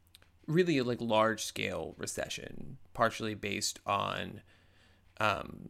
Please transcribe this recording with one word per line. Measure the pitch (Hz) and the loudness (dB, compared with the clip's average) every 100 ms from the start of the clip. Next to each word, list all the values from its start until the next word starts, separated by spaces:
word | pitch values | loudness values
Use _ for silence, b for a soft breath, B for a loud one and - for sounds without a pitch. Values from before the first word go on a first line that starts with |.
| _ - - _ - | _ -20 -20 _ 0
really, | 160 175 143 | 2 4 4
like, | 120 117 | 2 0
large-scale | 117 107 110 110 - - 101 85 78 - | 4 6 6 4 -4 -2 -2 -2 -6 -6
recession, | - - - - - - - - - | -8 -4 -4 -6 -8 -10 -12 -14 -10
partially | - 113 - 110 | 2 2 2 -4
based | 104 104 98 - - - | -4 -4 -2 -2 -4 -2
on, | 101 98 95 92 101 - - - - - - - - | 0 0 -2 -6 -10 -18 -20 -20 -20 -20 -20 -18 0
um, | 107 87 - - - | 0 0 -4 -12 -14